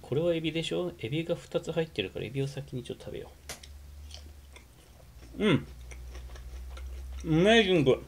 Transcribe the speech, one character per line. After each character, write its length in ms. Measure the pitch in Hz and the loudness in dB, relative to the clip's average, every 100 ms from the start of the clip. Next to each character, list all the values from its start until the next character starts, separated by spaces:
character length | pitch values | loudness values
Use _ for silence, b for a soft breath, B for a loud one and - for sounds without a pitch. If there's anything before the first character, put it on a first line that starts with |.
こ 140 | - 135 | -2 0
れ 60 | |
は 120 | 170 | 2
エ 60 | 165 | 0
ビ 140 | 160 | 0
で 100 | 160 | -2
し 80 | 160 | -2
ょ？ 220 | 165 175 - | -2 -2 -6
エ 100 | 113 | -4
ビ 160 | 151 165 | -4 -2
が 100 | 170 | -4
二 240 | - 165 | -2 -4
つ 140 | 165 | -2
入 100 | 165 | -2
っ 60 | 160 | -2
て 120 | - | -2
る 100 | 95 | -4
か 80 | - | -4
ら、 80 | - | -6
エ 20 | |
ビ 120 | 135 | -4
を 60 | 139 | -4
先 300 | 143 139 127 | -6 -8 -10
に 60 | |
ち 100 | 117 | -8
ょ 20 | - | -10
っ 20 | |
と 100 | - | -10
食 40 | |
べ 80 | - | -10
よ 100 | - - - - - - - - - - - - - - - - - - - - - - | -12 -16 -14 -14 -14 -18 -18 -18 -16 -16 -18 -20 -20 -20 -20 -20 -20 -20 -20 -20 -18 0
う。 80 | 208 | 4
う 80 | |
ん。 140 | 131 - - - - - - - - - - - - - - - - 165 | 4 0 -14 -16 -14 -14 -14 -14 -14 -14 -12 -12 -12 -12 -12 -12 -10 2
う 100 | 156 | 6
め 160 | 196 233 | 8 8
え、 40 | 196 | 8
ジ 80 | |
ン 100 | 185 | 6
ク。 180 | 139 117 | 8 6